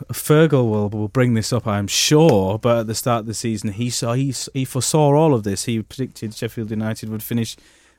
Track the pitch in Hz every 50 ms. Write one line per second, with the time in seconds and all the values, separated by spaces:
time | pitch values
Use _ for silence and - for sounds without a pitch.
0 | - - 117 - - - 151 151 165 156 147 131 123 113 107 107 104 101 107 107
1 | 107 101 - 131 127 123 117 113 104 - 131 113 - 113 101 101 104 98 - -
2 | - - 147 151 165 165 120 98 95 95 104 110 - 120 120 117 110 110 110 -
3 | - 127 117 113 107 117 104 - - 117 110 101 - 110 95 107 120 120 117 -
4 | 131 117 117 131 135 139 123 - - - - 135 131 - - 131 - - - 156
5 | 151 143 143 151 160 160 139 113 104 104 98 - - - 117 110 101 - - -
6 | 127 - - - 123 107 107 - 120 110 - 120 110 107 113 107 110 110 110 -
7 | - 107 110 107 - - 123 120 113 - - - _ _ _ _ _ _ _